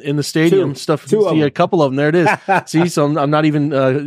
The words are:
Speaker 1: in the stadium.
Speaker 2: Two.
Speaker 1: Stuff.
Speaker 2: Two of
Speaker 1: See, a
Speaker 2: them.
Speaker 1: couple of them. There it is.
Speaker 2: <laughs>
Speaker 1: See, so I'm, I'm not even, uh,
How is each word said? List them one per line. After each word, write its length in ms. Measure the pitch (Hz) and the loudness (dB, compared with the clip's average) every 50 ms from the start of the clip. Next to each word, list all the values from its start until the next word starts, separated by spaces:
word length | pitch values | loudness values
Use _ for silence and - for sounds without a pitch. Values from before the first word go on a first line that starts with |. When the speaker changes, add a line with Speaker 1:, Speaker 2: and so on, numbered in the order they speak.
| - 147 | -6 -4
Speaker 1:
in 100 | 143 147 | -4 -4
the 60 | 143 | -4
stadium. 500 | - - 160 160 170 190 196 175 139 139 | -4 -2 0 2 2 2 2 2 0 -4
Speaker 2:
Two. 60 | - | -6
Speaker 1:
Stuff. 280 | - - 156 143 - 131 | -4 -4 -4 -4 -2 -2
Speaker 2:
Two 180 | 175 220 208 | 0 0 0
of 80 | 180 165 | 2 0
Speaker 1:
See, 60 | 156 | 0
a 60 | 151 | 0
Speaker 2:
them. 60 | 143 | 0
Speaker 1:
couple 300 | - - 175 175 - 175 | 0 0 -2 0 2 0
of 100 | 147 135 | 0 0
them. 40 | 131 | 0
There 140 | 139 147 151 | 0 0 0
it 60 | 160 | 2
is. 140 | 180 165 180 190 - - - | 2 2 2 0 0 -2 -2
Speaker 2:
<laughs> 180 | 196 175 - - | -2 -2 -2 -2
Speaker 1:
See, 200 | - 156 175 175 | 0 0 0 0
so 160 | - 165 147 | 0 0 0
I'm, 120 | 143 151 160 | 0 0 -2
I'm 140 | 143 143 | -2 0
not 140 | 151 151 156 | 0 2 2
even, 280 | 156 147 151 143 147 147 | 2 0 0 -2 -2 0
uh, 300 | 135 135 135 131 147 143 | 0 0 0 0 -2 -4